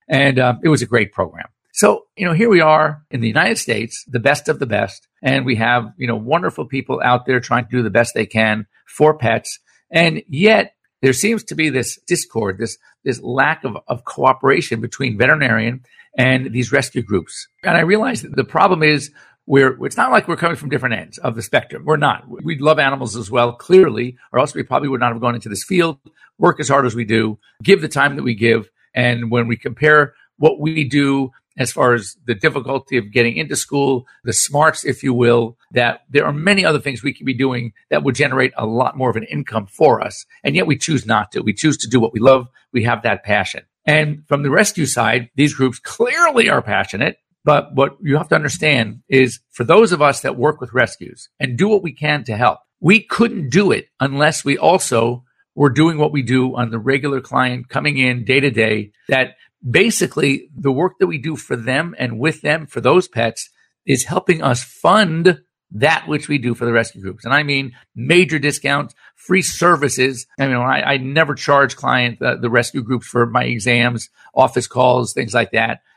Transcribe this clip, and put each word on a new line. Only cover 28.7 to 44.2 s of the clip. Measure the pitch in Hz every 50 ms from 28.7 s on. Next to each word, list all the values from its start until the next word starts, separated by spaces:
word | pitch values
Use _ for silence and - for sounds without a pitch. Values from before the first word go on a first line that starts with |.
| _ _ _ _ -
And | 120 123 123 120 117 120 113
when | 117 123 117 117
we | 120
compare | 117 - 139 123 - 147 151 151 151 147 143 - _ _ _ _ -
what | 143 156 - 151
we | 147 156 160 160 151
do | 123 143 147 143 139 139 139 135 127 - _ _ _ _ -
as | 131 123
far | - - 139 123 120
as | 117 101 - - _ _
the | 117 117
difficulty | 98 - 156 - 143 117 123 135 135 - _ 139 123
of | 104 104
getting | 110 127 117 117 120
into | 156 160 143 147
school, | - - - 143 143 139 139 135 123 127 _ _ _ -
the | 120
smarts, | - - - - 139 143 156 160 - - -
if | - 123 - -
you | 135 123
will, | 120 120 120 120 120 117 113 117 _ _ _
that | - 123 120 120 - - _ _
there | 131 147 151
are | 156
many | 147 147 160 196 202 196 180
other | 165 151 139
things | - 139 131 117 -
we | 139 120
could | - -
be | 135 127
doing | 120 135 131 127 123 123 113 - _ _ -
that | 151 151 147
would | 143 127
generate | 127 147 135 131 131 131 127 - -
a | -
lot | 110 113 117 127 127 - 135
more | 127 127
of | 113 117
an | -
income | - 156 147 143 - - 117 101 -
for | - - 160 143 120 -
us. | - - - - - _ _ _ -
And | 143 143
yet | 175 185
we | 160 143 127
choose | - - 160 131 92
not | 107 113 107 107 - -
to. | -
We | - 107 104
choose | - - 160 139 -
to | - -
do | 127 127
what | 113 110 -
we | 113
love. | 110 135 135 131 123 123 _ _ _ _
We | - 123 107
have | 120 120 110 -
that | 117 98 92 -
passion. | 104 104 104 95 - - - - _ _ _ _
And | - 151 156 156 151 147 -